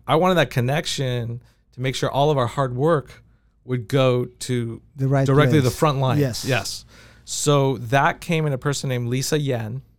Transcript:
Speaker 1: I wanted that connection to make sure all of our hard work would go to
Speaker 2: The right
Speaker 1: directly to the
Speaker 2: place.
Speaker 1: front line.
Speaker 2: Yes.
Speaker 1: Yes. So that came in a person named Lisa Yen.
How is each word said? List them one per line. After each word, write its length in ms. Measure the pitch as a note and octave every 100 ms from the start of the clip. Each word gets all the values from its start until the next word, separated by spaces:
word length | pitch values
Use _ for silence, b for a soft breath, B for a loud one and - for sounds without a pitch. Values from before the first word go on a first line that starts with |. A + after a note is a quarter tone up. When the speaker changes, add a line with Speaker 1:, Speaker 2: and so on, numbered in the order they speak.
| -
Speaker 1:
I 80 | D3+
wanted 180 | F3+ F3
that 160 | C#3+
connection 920 | C3 B2 D3+ - - C3 B2 A#2 A#2+ b b b
to 80 | -
make 140 | C3 B2+
sure 160 | C#3
all 180 | C3 D3
of 80 | C#3
our 80 | A#2
hard 280 | - C3 B2
work 480 | D3+ D3+ - - _ _ _ _
would 240 | - B2+ G#2
go 380 | C3+ C3 B2 B2
to 560 | - - B2 A#2 A2+ - C3+
Speaker 2:
The 120 | C3
right 180 | C3+ C3+
Speaker 1:
directly 320 | C#3 C#3+ D#3
to 40 |
the 80 | B2+
Speaker 2:
place. 100 | -
Speaker 1:
front 180 | D#3 C3+
line. 200 | C3 C3+
Speaker 2:
Yes. 260 | C3+ A2 C3
Speaker 1:
Yes. 400 | B2 - - - B B B
So 540 | - - D3 C#3+ C3+ A#2
that 440 | A#2 C#3 D#3 -
came 240 | - D#3+ D3+
in 80 |
a 40 | C3
person 300 | D3 C#3 C#3+
named 180 | B2 A#2+
Lisa 320 | C3 - D3+
Yen. 420 | C#3 A#2+ G#2+ C3 -